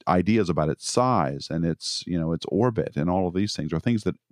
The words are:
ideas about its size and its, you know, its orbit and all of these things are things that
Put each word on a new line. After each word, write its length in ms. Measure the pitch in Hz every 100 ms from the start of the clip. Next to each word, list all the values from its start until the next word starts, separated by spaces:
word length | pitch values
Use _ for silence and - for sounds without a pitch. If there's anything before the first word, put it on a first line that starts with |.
| -
ideas 420 | 90 90 110 87
about 180 | 80 78
its 220 | - -
size 560 | - 127 117 69 69 -
and 160 | 82
its, 380 | 85 80 - -
you 140 | - 87
know, 140 | 80
its 120 | 82 -
orbit 480 | 92 123 110 - -
and 120 | 85
all 200 | 90 90
of 60 |
these 200 | 90 101
things 180 | - 76
are 80 | 80
things 220 | 120 113
that 140 | 95 - _